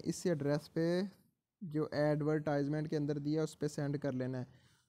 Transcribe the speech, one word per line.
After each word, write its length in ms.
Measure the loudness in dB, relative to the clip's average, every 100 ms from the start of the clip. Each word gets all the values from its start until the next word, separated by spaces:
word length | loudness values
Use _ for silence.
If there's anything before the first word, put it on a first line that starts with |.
| -2
इस 200 | -2 0
एड्रेस 400 | 2 2 0 0
पे 120 | 0 2 2 -2 -8 _ _ _ -14
जो 260 | -6 -2 0
एडवर्टाइजमेंट 960 | 2 2 4 2 0 2 0 2 0 0
के 80 | 0
अंदर 220 | 0 -2
दिया 240 | 0 0
उस 100 | 0
पे 140 | -2 -4
सेंड 300 | -2 -2 -2
कर 160 | -2
लेना 240 | -2 -2 -4
है। 80 | -8 -12 _ _